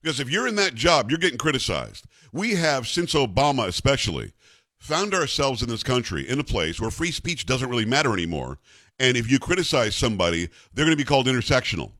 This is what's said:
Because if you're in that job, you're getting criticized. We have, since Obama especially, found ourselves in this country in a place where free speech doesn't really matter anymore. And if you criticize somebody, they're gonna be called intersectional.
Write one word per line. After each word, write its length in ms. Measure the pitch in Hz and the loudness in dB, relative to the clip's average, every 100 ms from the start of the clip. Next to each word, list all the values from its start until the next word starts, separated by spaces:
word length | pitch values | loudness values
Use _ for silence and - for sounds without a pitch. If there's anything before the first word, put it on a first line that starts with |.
Because 180 | 160 135 | -2 -4
if 80 | 127 | -2
you're 200 | 180 247 | 0 0
in 80 | 208 | 0
that 180 | 190 | 0
job, 360 | 117 151 156 110 | 2 4 4 4
you're 80 | 160 | 0
getting 200 | 175 123 | 0 0
criticized. 680 | 156 135 - 80 57 52 - _ - | -2 0 -2 -4 -6 -14 -20 _ -12
We 240 | 156 220 196 | -6 -2 2
have, 320 | 165 135 113 | 2 0 0
since 260 | - 175 | -2 0
Obama 520 | 156 131 92 143 139 101 | 2 2 4 4 2 0
especially, 680 | - 131 139 - 73 50 _ _ _ _ _ | 0 0 0 0 -4 -10 _ _ _ _ _
found 360 | - 156 202 | -4 -2 0
ourselves 480 | 190 143 - 135 123 | -2 -2 0 0 0
in 60 | 120 | -4
this 160 | 113 | -4
country 440 | - 123 113 80 67 | -2 -2 -2 -6 -4
in 120 | 135 | -4
a 40 | |
place 340 | - 107 80 85 | -2 -2 -2 -2
where 120 | 113 | -6
free 220 | 120 170 | -4 -4
speech 340 | - - 160 - | -4 -6 -8 -2
doesn't 240 | 127 127 | -2 -2
really 160 | 120 110 | -2 0
matter 260 | 139 143 | 2 2
anymore. 460 | 101 85 76 64 69 _ - _ _ | 0 -2 -4 -6 -12 _ -20 _ _
And 180 | 127 123 | 2 2
if 140 | 113 | 2
you 80 | 135 | 0
criticize 560 | - 180 170 139 110 - | 2 -2 2 2 2 0
somebody, 520 | 127 101 87 85 85 - _ | -2 2 2 2 -4 -10 _
they're 100 | - | -2
gonna 120 | 156 156 | 2 2
be 80 | |
called 220 | 139 139 131 | 2 2 2
intersectional. 680 | 127 110 135 - 87 53 - | 0 2 0 2 -6 -6 -12